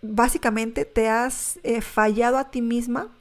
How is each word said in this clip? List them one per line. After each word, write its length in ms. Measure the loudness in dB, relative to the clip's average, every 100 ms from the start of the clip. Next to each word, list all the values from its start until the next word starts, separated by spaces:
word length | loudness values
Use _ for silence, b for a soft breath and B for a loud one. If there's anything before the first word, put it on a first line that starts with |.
básicamente 800 | -4 2 2 2 0 0 -2 -4 -2
te 240 | 0 2
has, 480 | 2 0 -4 -8 -6
eh, 180 | -2 -2
fallado 560 | -2 2 2 4 2 2
a 140 | -2
ti 100 | -4
misma 460 | -2 -2 -2 -4 -6 -14